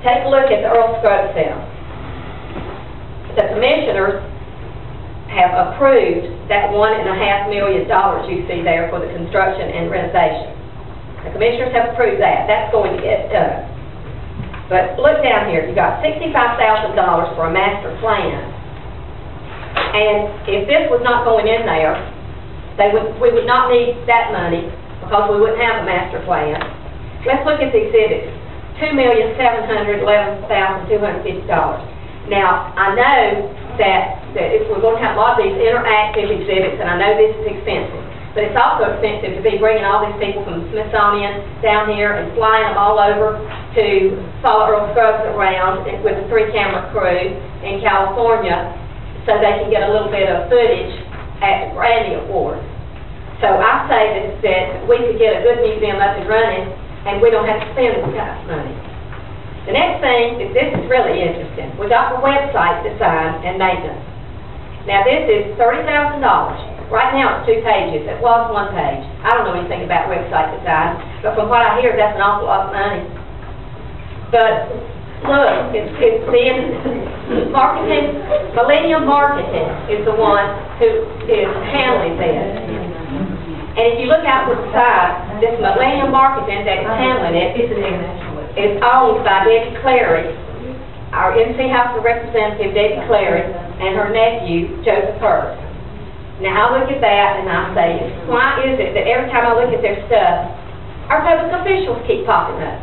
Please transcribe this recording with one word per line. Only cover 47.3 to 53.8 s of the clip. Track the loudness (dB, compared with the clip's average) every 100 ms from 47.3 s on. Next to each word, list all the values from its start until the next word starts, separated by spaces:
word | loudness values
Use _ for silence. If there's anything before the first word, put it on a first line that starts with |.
| -6 -10 -10
in | -8 -2 0
California | 2 0 2 2 2 2 -2 -4 -8 -12 -12 -12 -8 0
so | 2
they | 4 2
can | 0
get | 2 2
a |
little | 2 0
bit | 0 0
of | 0 4
footage | 4 6 2 -2 -8 -12 -12 -12 -2 0
at | 0 -2
the | -2
Grammy | 2 2 0 -4 -2
Awards. | -2 -2 -6 -10 -12 -14 -14 -14 -14 -14 -2
So | 2
I | 4 4 2